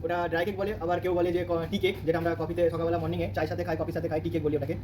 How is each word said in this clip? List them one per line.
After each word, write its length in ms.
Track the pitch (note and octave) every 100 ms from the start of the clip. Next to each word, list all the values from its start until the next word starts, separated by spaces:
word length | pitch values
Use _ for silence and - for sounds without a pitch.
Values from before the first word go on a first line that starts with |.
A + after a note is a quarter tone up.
ওটা 140 | E3 F3 E3+
ড্রাই 120 | E3 F3+
কেক 80 | G3
বলে, 100 | G3+ G#3+
আবার 140 | E3+ F3
কেউ 100 | F3+ F3
বলে 100 | F3 F3
যে 60 | E3+
ক-, 180 | E3+ D#3+
টি 60 | G3+
কেক, 120 | F3+ G3 D3
যেটা 120 | E3
আমরা 100 | E3+ E3
কফিতে 240 | D#3+ E3+ E3+
সকালবেলা 260 | E3 E3 E3+
মর্নিংয়ে 240 | D#3+ F3 E3+ -
চায়ের 140 | D#3
সাথে 120 | F3 F3
খাই, 100 | D#3+
কফির 160 | D#3+ E3
সাথে 100 | D#3+
খাই, 100 | D#3+
টি 60 | E3
কেক 80 | E3 D3+
বলি 100 | D3
ওটাকে। 160 | C#3 F3+